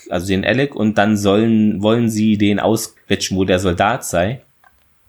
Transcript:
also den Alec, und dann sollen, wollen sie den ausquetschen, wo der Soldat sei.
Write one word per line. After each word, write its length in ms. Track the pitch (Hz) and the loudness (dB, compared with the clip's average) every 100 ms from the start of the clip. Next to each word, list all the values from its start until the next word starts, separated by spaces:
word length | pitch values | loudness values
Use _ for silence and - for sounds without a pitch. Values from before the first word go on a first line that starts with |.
| - | -8
also 180 | 90 92 | -6 -2
den 180 | 95 - | -2 0
Alec, 300 | 123 143 - | 0 -2 -2
und 220 | 107 107 | 0 2
dann 200 | 104 104 | 2 2
sollen, 640 | 101 104 113 110 107 95 | 2 2 2 2 2 0
wollen 260 | 107 117 117 | 0 0 0
sie 280 | 107 107 104 | 0 0 2
den 220 | 101 101 | 2 0
ausquetschen, 800 | 98 113 - _ - 98 - 95 | 0 -2 -4 _ -6 -4 -4 -2
wo 60 | |
der 160 | 95 92 | 0 0
Soldat 460 | 95 87 101 131 - | 0 0 0 -2 -4
sei. 360 | 87 95 131 _ _ _ _ _ _ | -2 -2 -4 _ _ _ _ _ _